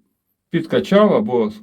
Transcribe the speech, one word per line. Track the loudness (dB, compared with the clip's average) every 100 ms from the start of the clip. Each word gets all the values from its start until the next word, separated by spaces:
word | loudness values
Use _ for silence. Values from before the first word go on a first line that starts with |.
| _ _ _ _ _
підкачав | -6 -2 -4 0 2 4
або | 2 0 -2 -4
с-, | -6